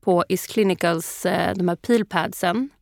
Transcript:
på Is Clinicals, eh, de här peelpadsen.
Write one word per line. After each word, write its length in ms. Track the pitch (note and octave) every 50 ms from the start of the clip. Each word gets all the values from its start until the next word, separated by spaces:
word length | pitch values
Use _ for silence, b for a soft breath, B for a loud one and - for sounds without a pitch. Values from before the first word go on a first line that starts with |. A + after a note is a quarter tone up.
på 220 | - G3+ F3+ F3 - -
Is 180 | F#3+ F3+ -
Clinicals, 800 | - - A3+ G#3 F#3+ F3 - - E3+ E3+ E3 - - - - -
eh, 300 | F3+ F#3 F3+ F3 F3+ F#3+
de 140 | F#3 F3+ F3
här 60 | F3
peelpadsen. 960 | - - - A#3+ A3+ G#3+ - - E3+ D#3+ A3+ - - - F3 F#3 A#3 C4+ C#4+ _ _